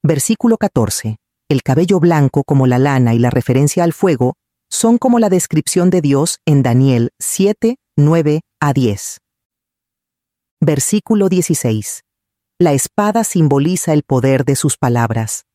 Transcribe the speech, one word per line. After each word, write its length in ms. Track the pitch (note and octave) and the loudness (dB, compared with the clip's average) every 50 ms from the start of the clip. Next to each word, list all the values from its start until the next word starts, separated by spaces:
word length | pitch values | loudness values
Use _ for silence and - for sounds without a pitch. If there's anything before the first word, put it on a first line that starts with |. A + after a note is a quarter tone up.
Versículo 560 | - - D#3+ C#3+ - - A3+ - - A#3 A3+ - | 0 0 -2 -2 -2 -4 -2 0 0 0 0 0
catorce. 580 | - G3+ _ C3+ A2 G2+ - - - A2 G#2+ - _ _ _ _ _ _ | -2 -2 _ -2 -2 -2 -4 -6 -8 -8 -10 -10 _ _ _ _ _ _
El 140 | C#3+ C3 | -4 -2
cabello 380 | - - C3 D3 F3+ F3 G3+ F3 | -2 0 0 0 2 2 2 2
blanco 420 | D3 F3 E3 D3+ C#3 C3 - D3 C#3 | 2 2 2 2 2 2 0 -2 -2
como 220 | - C#3+ C3+ C3 | 0 0 2 2
la 120 | B2+ B2 B2 | 2 2 2
lana 360 | C3+ C#3+ C#3 C3 B2 A#2 A#2 | 2 0 2 0 0 2 2
y 40 | A#2 | 2
la 120 | A#2+ A#2+ | 0 0
referencia 540 | - B2+ - - B2 C3 C#3+ D3 - F3+ E3+ | 0 -2 -2 0 0 2 0 0 0 0 0
al 80 | E3+ | -2
fuego 420 | D#3 - - F#3 D3+ A2+ B2 B2+ - _ _ _ _ _ _ _ | -2 0 0 0 0 0 -2 -4 -4 _ _ _ _ _ _ _
son 280 | - - - A3+ A#3+ A#3+ | -6 -2 2 2 2 2
como 200 | - B3+ A#3+ A#3+ | 2 0 2 2
la 100 | A3+ G3+ | 2 2
descripción 600 | F#3 F#3 - - - D3+ - - - F#3 F3 F#3 | 0 0 -2 -2 -4 -4 -2 -2 -2 0 0 2
de 120 | F#3 F3+ | 0 2
Dios 400 | D3 C#3+ C#3 C#3 D3+ E3+ - _ _ | 0 2 0 0 0 -2 -6 _ _
en 160 | - D3+ C#3 | 0 2 2
Daniel 480 | C3 B2 A#2+ B2+ C3+ C#3 B2+ A#2 A#2 B2 _ _ | 2 2 2 2 2 2 2 0 0 -2 _ _
siete, 580 | - - - - F#3+ G3+ G#3+ _ - A3+ B3+ _ _ _ _ | -10 -10 -4 0 0 0 0 _ -2 -4 -4 _ _ _ _
nueve 440 | - D3 D3 E3 E3+ D3+ D3+ D3 D#3+ - _ _ _ | 0 2 2 2 2 0 0 -2 -2 -4 _ _ _
a 120 | D3+ D3 | -4 -2
diez. 480 | C3 C#3 B2+ A2+ G2+ G2 - - - - _ _ _ _ _ _ _ _ _ _ _ _ _ _ _ _ _ _ _ _ _ _ _ _ _ _ _ _ | 0 0 0 -2 -4 -6 -10 -16 -16 -18 _ _ _ _ _ _ _ _ _ _ _ _ _ _ _ _ _ _ _ _ _ _ _ _ _ _ _ _
Versículo 680 | E3+ E3 D3+ C#3+ - - - G#3 _ - A3 G#3 G3 F#3 | -2 0 0 0 -2 -2 -2 -4 _ 0 0 0 2 0
dieciséis. 760 | F#3 F3+ E3+ - E3 - - A#2+ A2 A2 G2+ - - - _ _ _ _ _ _ _ _ _ _ _ _ | 0 -2 0 -2 -4 -2 -2 -2 -2 -4 -6 -10 -14 -16 _ _ _ _ _ _ _ _ _ _ _ _
La 140 | F3 D#3+ | 0 2
espada 520 | C#3+ C3+ - - _ - G#3 G#3 G#3+ A#3 G#3+ | 2 0 -2 -4 _ -2 -2 0 0 -2 -4
simboliza 680 | - - F3+ D#3 C#3+ C#3 C#3 C#3+ E3+ F#3 F3 - E3+ | -2 0 0 2 2 2 2 0 0 -2 -4 -2 0
el 100 | D#3 D3 | 0 0
poder 420 | - - C3+ B2+ A#2 C3+ C3+ C3 C3 | 0 0 -2 0 2 2 0 0 0
de 120 | C#3 C#3 | -2 -2
sus 200 | - - D3 - | 0 -2 -4 -2
palabras. 680 | _ - B2 A#2+ A#2+ A#2 A2 A2+ A2+ A2 G#2+ - - _ _ | _ -2 0 0 0 0 0 -2 -4 -4 -6 -8 -12 _ _